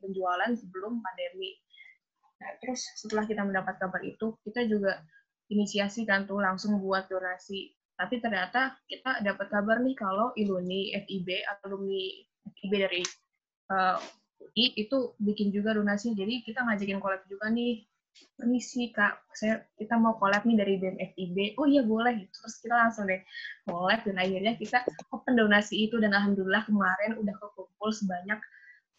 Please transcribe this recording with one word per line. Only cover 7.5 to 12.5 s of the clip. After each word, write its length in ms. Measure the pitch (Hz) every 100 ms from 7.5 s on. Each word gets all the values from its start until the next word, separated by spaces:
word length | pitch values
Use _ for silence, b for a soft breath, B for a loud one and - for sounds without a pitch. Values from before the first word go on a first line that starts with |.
| 196 185 _ _ -
Tapi 220 | 185 247
ternyata 580 | 233 196 185 240 262 - -
kita 320 | - 262 262
dapat 260 | 202 196 202
kabar 300 | 214 208 226
nih 140 | 254
kalau 400 | 262 202 190 240
Iluni, 560 | 233 208 185 180 190 196
F 140 | 208 202
I 140 | 190
B, 160 | 180 185 - 202
alumni 400 | 196 196 196 196 190 - _ _
F 60 | -